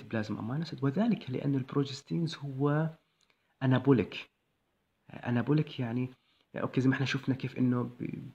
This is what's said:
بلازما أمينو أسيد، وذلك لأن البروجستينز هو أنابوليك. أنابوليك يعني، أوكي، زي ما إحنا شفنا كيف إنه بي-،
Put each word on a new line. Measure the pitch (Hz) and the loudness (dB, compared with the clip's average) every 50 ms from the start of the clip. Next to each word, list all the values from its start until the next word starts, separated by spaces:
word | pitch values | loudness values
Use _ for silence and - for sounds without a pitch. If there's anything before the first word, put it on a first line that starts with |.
| - - | -2 -4
بلازما | 113 113 104 107 107 107 | -4 -4 -2 -2 -4 -6
أمينو | 104 110 127 156 170 | -4 -4 -4 -4 -4
أسيد، | - 147 127 131 | -6 -6 -2 -2
وذلك | 139 139 180 220 240 196 - - - | 0 2 2 2 2 2 0 -2 -4
لأن | 135 - - 143 139 | -6 -2 0 0 0
البروجستينز | 135 135 - - 147 143 139 131 - - - 165 165 170 156 - | 0 -2 0 0 -2 -2 -2 -4 -10 -8 -4 -2 -2 -2 -2 -4
هو | - 143 143 135 131 143 143 147 151 160 160 160 - _ _ _ _ _ _ _ _ _ _ _ _ 135 | -6 -8 -8 -4 0 0 2 2 2 0 -2 -4 -8 _ _ _ _ _ _ _ _ _ _ _ _ 2
أنابوليك. | 131 127 123 - 143 139 110 92 - - - - - _ _ _ _ _ _ _ _ _ _ _ _ _ _ _ - | 4 4 4 6 6 6 6 6 2 -4 -12 -16 -16 _ _ _ _ _ _ _ _ _ _ _ _ _ _ _ -20
أنابوليك | - - - 120 120 120 113 - 147 151 151 - - - | -18 -10 -4 0 0 2 4 4 4 4 4 0 -2 -6
يعني، | 127 117 117 123 127 127 - _ _ _ _ _ _ _ - | -4 -2 -2 -2 -2 -4 -6 _ _ _ _ _ _ _ -6
أوكي، | - - - - 135 | -4 -4 0 0 2
زي | 123 135 | 4 4
ما | 131 | 4
إحنا | 135 135 | 2 0
شفنا | 127 - 135 - - 127 | -2 -2 -2 -2 -2 -2
كيف | 131 - 131 - - | -2 -2 -6 -2 0
إنه | 131 123 123 123 120 | 2 2 2 0 -2
بي-، | 123 - - - - - - - 127 | -4 -6 -8 -8 -8 -8 -8 -10 -12